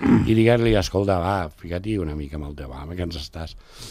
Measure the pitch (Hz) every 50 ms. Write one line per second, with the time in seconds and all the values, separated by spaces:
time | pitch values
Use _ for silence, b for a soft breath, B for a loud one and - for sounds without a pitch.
0 | - - - 113 - - 110 113 110 117 120 120 117 113 110 101 92 - - 95
1 | 101 98 95 87 85 95 101 95 85 78 - - - 85 85 90 95 110 110 98
2 | 85 76 73 76 73 69 76 76 73 71 73 73 71 65 64 71 71 80 87 90
3 | 87 82 80 78 73 - - 80 82 78 - - B B B B B B